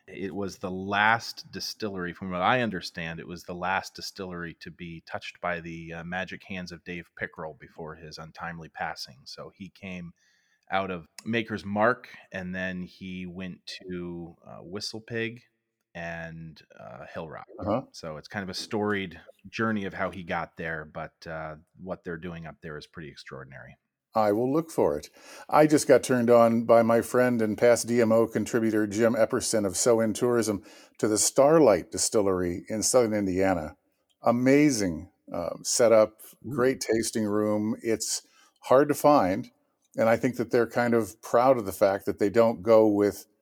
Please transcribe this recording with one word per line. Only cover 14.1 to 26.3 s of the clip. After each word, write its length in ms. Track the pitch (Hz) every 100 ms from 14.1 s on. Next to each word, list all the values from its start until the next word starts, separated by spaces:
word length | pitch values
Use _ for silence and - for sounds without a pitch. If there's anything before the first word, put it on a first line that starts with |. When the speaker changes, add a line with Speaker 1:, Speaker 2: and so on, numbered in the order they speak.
| 85 85 85 -
Speaker 1:
uh, 120 | -
Whistle 380 | 85 95 - 110
Pig 420 | 107 117 113 120 _ _ _ _ _
and, 680 | 85 85 82 82 82 80 76 _ -
uh, 240 | - - -
Hill 160 | - 80
Rock. 160 | - - -
Speaker 2:
Uh-huh. 220 | 101 113 -
Speaker 1:
So 240 | - 85 76
it's 120 | -
kind 140 | 104
of 60 | 92
a 60 |
storied 680 | 90 - 110 104 101 92 85 - _ 98
journey 340 | - 113 107
of 80 | 95
how 160 | 82 92
he 140 | 87
got 340 | 85 87 80 -
there, 300 | 82 80 78
but, 260 | 78 80 _ -
uh, 300 | 80 80 76 _ -
what 260 | 90 87
they're 140 | 90 85
doing 300 | 87 82 80
up 100 | 73
there 160 | 82 76
is 80 | -
pretty 240 | - 76
extraordinary. 640 | 67 - 67 67 65 - - _ _ _
Speaker 2:
I 180 | 113 107
will 180 | 104 127
look 200 | 151 160
for 260 | - 95 73
it. 140 | - _ - - -
I 160 | 143 151
just 200 | 151 -
got 160 | 127
turned 280 | - 127 117